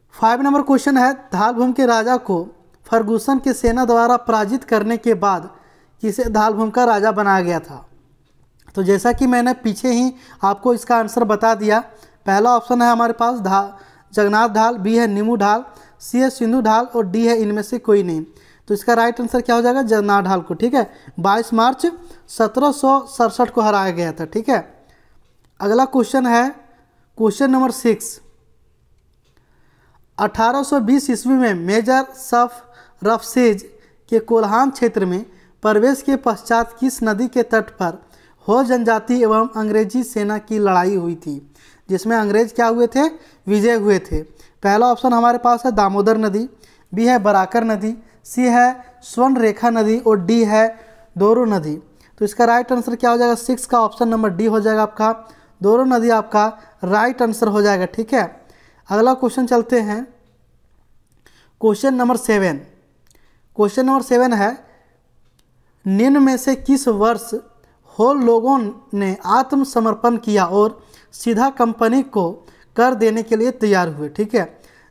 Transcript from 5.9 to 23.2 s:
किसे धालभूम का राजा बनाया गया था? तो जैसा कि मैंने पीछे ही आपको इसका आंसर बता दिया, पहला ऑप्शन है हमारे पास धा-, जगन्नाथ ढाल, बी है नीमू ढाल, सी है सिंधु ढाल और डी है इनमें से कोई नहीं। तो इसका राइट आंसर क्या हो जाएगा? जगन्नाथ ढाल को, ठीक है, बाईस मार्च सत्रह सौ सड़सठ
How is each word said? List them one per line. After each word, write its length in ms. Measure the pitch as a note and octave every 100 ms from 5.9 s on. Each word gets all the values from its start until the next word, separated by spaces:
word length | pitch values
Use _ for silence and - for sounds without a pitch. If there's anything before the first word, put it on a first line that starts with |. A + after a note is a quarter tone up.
| _
किसे 200 | A3 G3+ A#3+
धालभूम 440 | G#3+ G#3+ G#3 A3
का 140 | G#3+ B3
राजा 260 | G#3 G#3+
बनाया 280 | G3+ G3+ F#3+
गया 180 | F3 E3
था? 260 | - C3+ - _ _ _ _ _ _ _ _ -
तो 80 |
जैसा 280 | F#3+ G3 A#3+
कि 140 | A#3 C4+
मैंने 260 | B3 A#3+ B3+
पीछे 360 | A3+ G#3 B3+
ही 220 | A#3 B3+ B3+ - -
आपको 300 | G3 G3+ B3
इसका 240 | A#3 - A#3
आंसर 260 | G#3+ A#3+ A3+
बता 280 | G#3 A3+ A3
दिया, 240 | G#3 G#3+ A#3 - - _ -
पहला 300 | G3 A3+ A#3+
ऑप्शन 260 | A#3 B3
है 100 | A#3+
हमारे 220 | A#3 A#3 A3+
पास 240 | A#3 B3
धा-, 360 | F#3 G3 G3 - - _ _
जगन्नाथ 360 | - G3+ G#3+ A#3
ढाल, 280 | G#3 A3 A#3+
बी 200 | F#3+ A3+
है 100 | A#3
नीमू 260 | G3+ A3 A#3+
ढाल, 260 | G3 G#3+ C4 - - _
सी 180 | - B3
है 100 | C4
सिंधु 320 | B3+ A3+ B3+
ढाल 240 | A3 A3 B3+
और 180 | A#3 G3+
डी 180 | G3+ A#3
है 100 | A#3
इनमें 240 | G#3+ G#3
से 140 | G#3 A#3+
कोई 240 | - G3+
नहीं। 200 | F3+ D#3+ D#3+ - _ _ -
तो 60 |
इसका 200 | G3+ -
राइट 260 | A#3 A#3 A#3
आंसर 200 | A#3 B3
क्या 140 | A#3+ A#3
हो 60 |
जाएगा? 200 | A#3+ C4
जगन्नाथ 380 | A#3+ A3 G3+ G3+
ढाल 180 | F#3 F#3+
को, 120 | E3
ठीक 200 | E3 A#3
है, 160 | C4 G#3+ - - -
बाईस 360 | F#3 G#3 A3+
मार्च 320 | A3+ A#3 C4 E4+ E4+ - - -
सत्रह 420 | - A3 A#3 C#4+
सौ 260 | C#4 C4+ C4+ B3
सड़सठ 420 | -